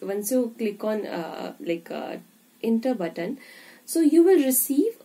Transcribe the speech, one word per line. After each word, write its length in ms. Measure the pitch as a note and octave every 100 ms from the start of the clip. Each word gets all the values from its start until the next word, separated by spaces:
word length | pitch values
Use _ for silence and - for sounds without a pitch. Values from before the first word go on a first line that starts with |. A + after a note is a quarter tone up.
once 280 | F#3+ G3+ G#3
you 240 | B3+ A#3+ A#3
click 260 | A3 G3+
on, 240 | G#3+ G#3+ G3
uh, 460 | F3 E3 - F3+ -
like, 280 | E3+ E3+ -
uh, 280 | D3+ - - - _ _ _
enter 320 | A3+ A3+ B3+
button, 440 | A#3+ E3+ - F3 C#4+ - - - - -
so 160 | E4
you 200 | D#4 D#4+
will 200 | E4+ F#4
receive 580 | C4 C4 - C#4 G#4+ A4+